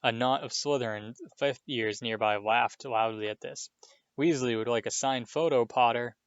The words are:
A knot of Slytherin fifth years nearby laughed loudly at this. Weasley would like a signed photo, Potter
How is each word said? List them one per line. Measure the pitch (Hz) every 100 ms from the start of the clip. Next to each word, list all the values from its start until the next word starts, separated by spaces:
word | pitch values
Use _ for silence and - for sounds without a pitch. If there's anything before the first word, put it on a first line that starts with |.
A | 127
knot | 113 123 135
of | 135
Slytherin | - 147 143 120 107 107 120 - _
fifth | 143 131 -
years | 131 110 104
nearby | 117 110 107 104
laughed | 104 117 117 -
loudly | 139 113 113 110 107
at | 110
this. | - 143 - _ - _ _ -
Weasley | 147 151 127 113
would | 113
like | 117 110
a |
signed | - 135 131 117
photo, | - 165 135 117
Potter | - 120 117 120 -